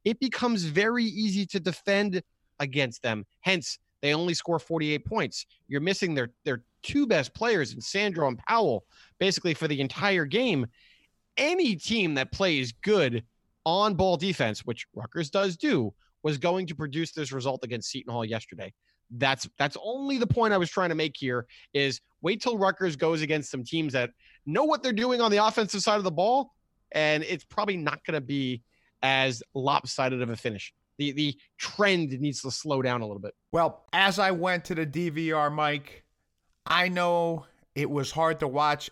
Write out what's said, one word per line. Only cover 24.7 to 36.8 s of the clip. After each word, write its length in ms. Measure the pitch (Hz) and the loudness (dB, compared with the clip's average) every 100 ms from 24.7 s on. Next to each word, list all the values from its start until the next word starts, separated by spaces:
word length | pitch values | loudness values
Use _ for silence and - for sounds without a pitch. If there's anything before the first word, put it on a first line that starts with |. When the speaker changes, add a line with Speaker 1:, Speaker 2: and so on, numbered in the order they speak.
| 311 | 2
Speaker 1:
they're 100 | 277 | 0
doing 300 | 214 247 247 | 0 2 2
on 80 | 226 | 4
the 160 | 202 214 | 6 4
offensive 360 | 226 208 202 | 2 -2 0
side 160 | 220 214 | 2 2
of 60 | |
the 80 | 185 | 0
ball, 420 | 156 202 262 254 _ _ _ _ | 0 2 2 0 _ _ _ _
and 300 | 151 151 151 | 0 2 2
it's 200 | 160 170 | 0 -6
probably 340 | - - 208 185 | -6 -4 -2 -2
not 260 | 147 147 - | -4 -8 -6
gonna 140 | 156 | -6
be 400 | 127 139 131 123 _ _ _ - | -4 -4 -4 -6 _ _ _ -4
as 400 | 131 135 131 117 - | 0 2 0 -2 -8
lopsided 680 | 135 131 147 127 - 131 127 | -4 0 0 0 -2 -2 0
of 80 | 120 | -4
a 60 | 113 | -4
finish. 380 | 123 101 - _ _ - | -6 -6 -12 _ _ -6
The, 140 | 147 | -6
the 260 | 143 147 - _ - | -2 -2 -2 _ -10
trend 640 | - - 202 185 151 127 | -10 2 4 4 0 -2
needs 220 | 147 131 | -2 -2
to 80 | 135 | -6
slow 320 | - 156 135 | -8 -2 0
down 200 | 127 123 | 2 0
a 40 | 107 | -2
little 160 | 101 | -8
bit. 140 | 101 - _ | -10 -14 _
Speaker 2:
Well, 340 | 165 160 - - | 2 2 0 -4
as 260 | 170 196 185 | 2 2 4
I 120 | 190 | 0
went 340 | 175 180 180 - | 2 0 -2 -2
to 100 | 165 | -4
the 100 | 156 | -4
D 240 | 143 175 | -2 -4
V 220 | 151 160 | -2 -2
R, 180 | 156 147 | 0 0
Mike, 540 | 151 151 147 139 - _ _ _ _ _ _ - | 0 -2 -2 -6 -20 _ _ _ _ _ _ -2
I 240 | 175 | 2